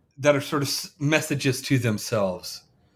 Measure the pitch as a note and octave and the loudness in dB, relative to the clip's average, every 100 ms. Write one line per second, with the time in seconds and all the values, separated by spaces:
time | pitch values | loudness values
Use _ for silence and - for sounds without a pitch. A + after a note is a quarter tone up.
0 | _ - D3 C#3 - D3+ C#3 - - - | _ 0 2 4 2 -2 -2 -4 -8 -4
1 | C#3+ D#3 - C#3 C#3 A#2+ - C3 A2+ G#2 | 2 2 0 0 0 0 0 2 2 -2
2 | - G#2+ F#2+ F2 - - - _ _ | -2 -2 -2 -4 -10 -14 -18 _ _